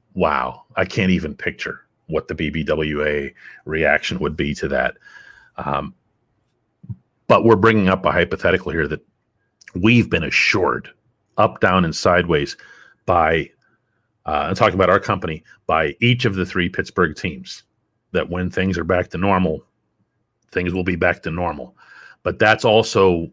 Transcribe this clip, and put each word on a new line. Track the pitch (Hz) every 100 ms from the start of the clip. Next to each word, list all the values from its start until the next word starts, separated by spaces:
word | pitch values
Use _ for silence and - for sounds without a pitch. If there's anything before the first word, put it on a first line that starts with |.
| _ 95
wow, | 82 71 64 - - -
I | 92
can't | - 95
even | 87 78 71
picture | - - - - _ _ -
what | 78 -
the |
B | 80 78
B | 78
W | 73 76 78 73 76
A | 73 71 - - - -
reaction | 80 76 76 - 95
would | 76 78
be | 73 73
to | 76
that. | 67 64 - - - - - _ -
Um, | 69 71 76 - _ _ _ _ _ _ _ _ - - _ _ -
but | 104
we're | 113 107
bringing | 110 110 95
up | 92 92
a |
hypothetical | 85 82 98 90 90 -
here | 80 73
that | 78 _ _ _ _ _ _ _ 92
we've | 104 120 107
been | 85
assured | 73 - - 104 78 60 - - _ _ _ -
up, | 107 -
down, | 101 92 85
and | 80
sideways | 95 87 87 78 71 - - - - _ -
by, | 87 80 82 76 _ _ _ _ _ _ _ -
uh, | 76 73
I'm | 95
talking | 110 90
about | 90
our | 95
company, | - 98 92 78 _ _ -
by | 80 78 -
each | 120 123 120
of | 95
the | 87
three | 95 87
Pittsburgh | - - - 85 73
teams, | 92 65 - - _ _ _ _ _
that | 87 80
when | 90 90
things | 98 95 87
are |
back | 82 90 87
to | 87
normal, | 95 95 90 65 - _ _ _ _ _ _ _ _
things | - 90
will | 92
be | 90 87
back | 87 85
to | 82
normal. | 82 87 76 62 _ - - - _
But | 90 90
that's | 107 110 120
also, | 110 110 110 95 87 82